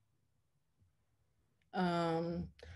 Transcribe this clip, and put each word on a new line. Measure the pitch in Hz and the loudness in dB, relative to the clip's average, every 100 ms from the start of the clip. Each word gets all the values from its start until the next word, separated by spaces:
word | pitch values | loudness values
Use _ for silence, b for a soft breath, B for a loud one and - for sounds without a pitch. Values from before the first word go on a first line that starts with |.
| _ _ _ _ _ _ _ _ _ _ _ _ _ _ _ _ _ | _ _ _ _ _ _ _ _ _ _ _ _ _ _ _ _ _
Um, | 196 180 170 165 165 170 175 175 - B | 0 2 2 2 2 0 -2 -6 -10 B